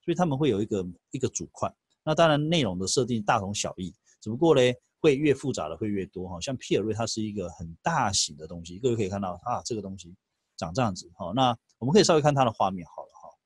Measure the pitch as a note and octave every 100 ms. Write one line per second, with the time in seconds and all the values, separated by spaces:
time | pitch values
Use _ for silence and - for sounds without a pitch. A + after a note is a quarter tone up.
0 | - E3 F3+ C3+ D3+ G2+ A2 G#2 F2+ E2+
1 | _ C3+ A#2 - D#2 - G2+ _ _ _
2 | - D#3 E3 D3 D3+ E3+ A#2+ F2+ F#2+ -
3 | A#2+ A#2 G#2 B2 G2 G2+ E2 - F#2 -
4 | _ _ - A#2+ E3 C#3 B2 B2 _ _
5 | D#3+ C3+ D3+ C3+ C#3 G#2 D#2 E2 A2 G2+
6 | F2+ F#2+ F2+ F2 - B2+ - C#3 G#2+ G#2+
7 | A2+ - G#2+ G#2 F2 - E2 E2 - E3
8 | G#2 F#2+ - D2 D#2 F2 E2+ F2+ B2+ A#2
9 | F#2+ G2 G2 F2 A#2+ A2+ - A2 F#2+ F#2+
10 | F2 F#2 _ _ _ - F2 F#2 A#2+ F2+
11 | - - F2+ A2+ C3 A#2 _ _ A#2+ G3
12 | F#3 D#3+ D3 C#3 B2+ - G2+ F#2+ E2 -
13 | - - D#2+ _